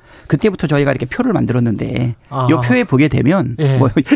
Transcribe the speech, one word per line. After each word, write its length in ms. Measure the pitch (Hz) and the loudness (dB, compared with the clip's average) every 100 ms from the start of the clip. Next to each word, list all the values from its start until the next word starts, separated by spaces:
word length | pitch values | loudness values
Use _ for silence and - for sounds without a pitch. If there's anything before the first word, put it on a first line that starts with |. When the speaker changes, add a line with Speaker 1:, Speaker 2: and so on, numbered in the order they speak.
| _ - - | _ -20 -4
Speaker 1:
그때부터 400 | 147 214 180 156 | 0 0 -2 -2
저희가 240 | 143 143 | 0 0
이렇게 140 | 127 123 | -2 -4
표를 260 | - 254 | -4 -2
만들었는데 800 | 160 117 123 120 101 117 120 123 - _ | 0 0 0 0 -2 -4 -4 -4 -6 _
Speaker 2:
아. 200 | 135 127 | -4 0
Speaker 1:
이 180 | 156 120 | 0 2
표에 180 | 254 | 0
보게 240 | 233 131 151 | 2 2 2
되면 480 | 135 127 190 123 117 | 2 0 0 -2 -2
Speaker 2:
예. 200 | 143 131 | 0 2
Speaker 1:
뭐 100 | 131 | 2
<laughs> 80 | - - | 0 0